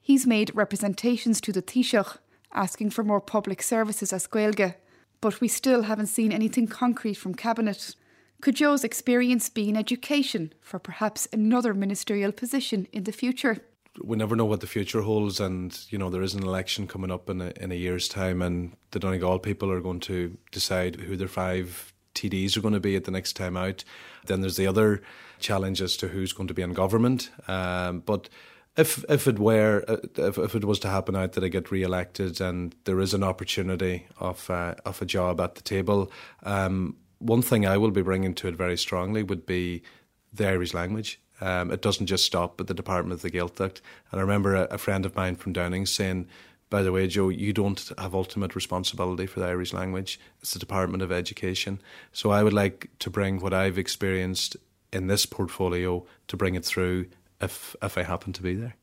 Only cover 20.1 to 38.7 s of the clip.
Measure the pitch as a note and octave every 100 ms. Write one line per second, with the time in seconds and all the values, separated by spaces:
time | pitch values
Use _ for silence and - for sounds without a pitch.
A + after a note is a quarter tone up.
20.1 | F#2 F2 - _ G2 - F#2 F2+ E2+ E2+
21.1 | F#2+ F#2+ - F#2 F#2 F2+ F2+ - _ _
22.1 | - G#2+ F#2+ F#2+ A2+ G#2+ G#2 G2+ F#2+ F2+
23.1 | F#2 F#2 - F#2 F2+ F#2 G2 - - -
24.1 | - - F#2 F#2+ F2 F#2+ F#2+ G#2+ G2+ -
25.1 | - - - - G2+ F#2+ F#2+ F#2 - F#2+
26.1 | F#2 F#2+ - F#2+ F2+ F2+ F2 F#2+ A2 A#2+
27.1 | B2+ - - - F#2+ F2+ F2+ F2+ F2+ -
28.1 | G2+ - - - - _ - D#3 - -
29.1 | C#3+ - G#2+ G#2 A2 G#2+ G#2 - A2+ -
30.1 | - F2 G2+ D#2 A2+ G2+ G2+ G2+ G2 F#2+
31.1 | F#2+ F#2+ F#2 F#2 F#2 E2+ F#2+ F2+ F2+ F2+
32.1 | - F#2+ E2 F#2 F2+ F2+ - - F#2+ F#2+
33.1 | G2 G2 F#2 F#2 - F#2 F#2 F#2 F2+ -
34.1 | - F#2 F2+ - F2+ F2 E2 - G2 F2+
35.1 | G2 F2+ F2+ F2 - - G2 F#2+ G2+ F#2
36.1 | - - - - G2+ F#2+ F#2+ F2+ - _
37.1 | _ A2+ A#2 B2 A#2 G2 G2 A2 G2 F#2
38.1 | F#2+ F#2+ E2+ F#2+ E2 F2+